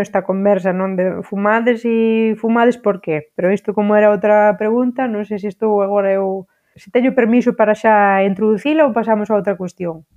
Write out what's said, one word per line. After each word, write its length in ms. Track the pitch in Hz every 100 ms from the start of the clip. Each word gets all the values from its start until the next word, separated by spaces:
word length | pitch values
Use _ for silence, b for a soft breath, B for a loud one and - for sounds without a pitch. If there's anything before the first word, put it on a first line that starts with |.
| 202
esta 160 | 196
conversa, 480 | 190 190 202 190 185
non? 240 | 180 190
De 320 | 185 185 175 -
fumades 560 | 196 208 226 233 226
e 560 | 233 226 226 226 226 214
fumades 400 | 226 233 240 247
por 240 | 208 190
qué? 320 | - 151 -
Pero 160 | - 180
isto 240 | 202 -
como 240 | 202 208 208
era 160 | 208
outra 400 | 208 208 208 208
pregunta, 560 | 208 214 240 254 247 254
non 160 | 208 208
sei 160 | 208
se 80 | 202
estou 320 | - 220 202
agora 320 | 196 202 196
eu, 320 | 196 190 190 185 _ _ _
se 160 | -
teño 160 | 247 254 262
permiso 400 | 226 247 240 233
para 160 | 214
xa 480 | 214 226 208 202 196
introducila 640 | 196 190 214 208 285 311 285
ou 80 |
pasamos 320 | 226 220 214 208
a 80 | 214
outra 220 | 196 185
cuestión. 480 | 180 - 175 165 _